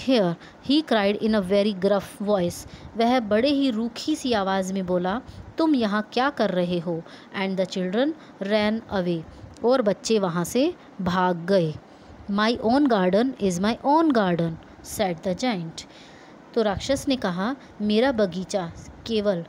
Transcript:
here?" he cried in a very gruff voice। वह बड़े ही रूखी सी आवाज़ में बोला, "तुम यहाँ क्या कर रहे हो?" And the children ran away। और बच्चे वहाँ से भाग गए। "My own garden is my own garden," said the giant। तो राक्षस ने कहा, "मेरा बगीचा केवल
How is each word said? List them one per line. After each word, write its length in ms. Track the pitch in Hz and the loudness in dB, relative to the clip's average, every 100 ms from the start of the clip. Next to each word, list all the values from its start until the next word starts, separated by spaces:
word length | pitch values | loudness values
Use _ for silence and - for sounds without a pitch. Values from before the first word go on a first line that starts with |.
| - | 2
here?" 260 | 254 180 170 - - - | 2 2 -2 -10 -12 0
he 160 | 294 311 | 0 2
cried 320 | 226 196 214 | 2 2 0
in 180 | 220 220 | 0 0
a 80 | 180 | 2
very 300 | 202 208 190 196 | 2 2 2 2
gruff 380 | 202 - - | 2 -2 -6
voice। 440 | 202 202 175 - - - - 208 | 0 2 0 -4 -14 -18 -10 0
वह 220 | 233 254 | 2 2
बड़े 300 | 208 214 277 | 2 2 2
ही 200 | 277 269 | 2 2
रूखी 460 | 220 233 - - 302 | 0 -4 -6 -4 -2
सी 180 | 254 | 0
आवाज़ 400 | 220 190 190 185 | 0 0 0 -2
में 120 | 196 180 | -4 0
बोला, 360 | 180 185 226 - - - - | 0 0 -4 -6 -18 -10 0
"तुम 180 | 330 269 | 2 4
यहाँ 340 | 214 208 214 | 2 0 -2
क्या 160 | 233 269 | 0 0
कर 200 | 277 208 | 0 0
रहे 300 | 180 175 175 | 0 0 -2
हो?" 220 | 170 165 - - - 202 | -2 -6 -8 -20 -12 -6
And 180 | 190 185 | -4 -2
the 120 | 185 | -2
children 420 | 190 185 208 294 320 - - | -2 -2 0 -2 -4 -12 -10
ran 380 | 196 214 208 220 - | -2 2 2 -2 -4
away। 280 | 202 180 165 160 - - - 226 | -2 -2 -2 -6 -18 -20 -2 2
और 160 | 262 | 2
बच्चे 380 | 202 185 - 220 | 2 0 0 0
वहाँ 240 | 190 170 | 2 -2
से 300 | 170 240 311 349 - - | -2 0 0 -2 -14 -6
भाग 440 | 175 185 180 175 170 | -2 2 2 0 2
गए। 280 | 196 160 147 - - - - - | 2 2 -4 -14 -20 -20 -16 -4
"My 260 | 202 220 247 | 0 0 0
own 300 | 220 262 294 | 2 4 4
garden 500 | 214 185 196 262 254 | 4 4 4 2 0
is 180 | 196 175 | -2 0
my 180 | 208 240 262 | -2 0 2
own 260 | 311 320 | 4 4
garden," 380 | 233 190 170 170 160 - - - | 4 2 0 -2 -4 -16 -20 -12
said 380 | - 196 160 | -4 -4 -2
the 160 | 190 180 | -4 -2
giant। 480 | 254 196 160 - - - - - - - - | -2 -4 -6 -12 -18 -20 -20 -20 -20 -20 -6
तो 80 | 240 | -2
राक्षस 440 | 214 185 - 277 285 | 0 -2 -2 -2 -2
ने 80 | 262 | -2
कहा, 400 | 202 175 208 269 - - | -2 -2 -4 -6 -12 -6
"मेरा 300 | 208 214 262 | 0 2 2
बगीचा 600 | 233 196 180 180 196 165 - - - - | 2 0 -2 -4 -4 -6 -10 -18 -16 -4
केवल 380 | 220 202 175 | -2 0 0